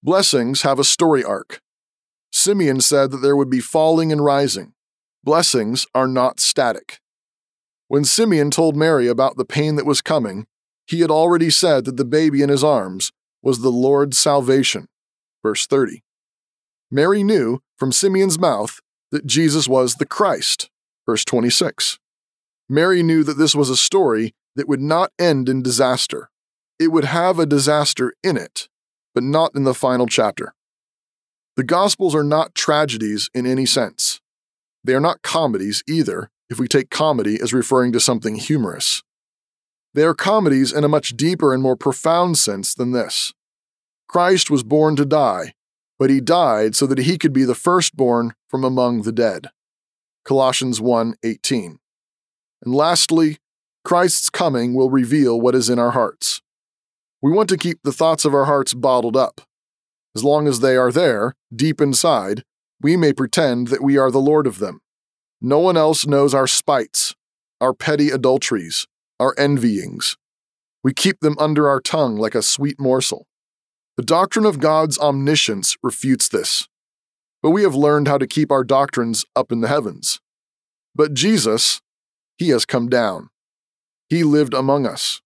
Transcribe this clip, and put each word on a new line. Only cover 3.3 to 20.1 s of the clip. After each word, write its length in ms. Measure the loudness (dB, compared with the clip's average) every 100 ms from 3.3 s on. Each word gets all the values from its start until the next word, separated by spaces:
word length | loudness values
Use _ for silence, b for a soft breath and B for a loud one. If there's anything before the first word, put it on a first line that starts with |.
| 2
would 120 | 0
be 120 | -2
falling 500 | -2 0 2 2 0
and 120 | 0
rising. 500 | 2 2 0 -4 -10 _ _ _ _ _
Blessings 640 | 0 0 2 0 -2 -4 -4 -2
are 120 | 0
not 320 | 0 0 0
static. 600 | -2 0 -2 -2 -10 -20 _ _ _ _ _ _ _ _ _
When 160 | -2
Simeon 480 | 0 0 2 2 0
told 240 | 2 0 2
Mary 320 | 2 2 2
about 300 | 2 0 0
the 80 | -6
pain 320 | -2 -2 -2
that 80 | 0
was 160 | -2
coming, 440 | 0 -2 -2 -8 -14 _ _ _ _
he 140 | -2
had 120 | 2
already 380 | 4 4 2 2
said 360 | 2 2 2 0
that 120 | -4
the 80 | -2
baby 360 | 0 2 2
in 80 | 2
his 140 | 2
arms 480 | 2 0 -2 -8 -8 _ _ _
was 180 | -2 0
the 100 | 0
Lord's 480 | 0 2 2 0 0
salvation. 680 | 2 0 2 2 2 -4 -10 _ _ _ _ _
Verse 240 | -6 -4 -2
thirty. 360 | 0 0 -6 _ _ _ _ _ _ _ _ _
Mary 320 | 0 2 2
knew 380 | 2 0 0 -4 _ _
from 140 | -2
Simeon's 480 | 0 0 2 0 2
mouth 400 | 0 0 -6 -10 _ _ _
that 140 | -8 -2
Jesus 420 | 0 2 2 2
was 280 | 2 2 -2
the 100 |
Christ. 640 | -6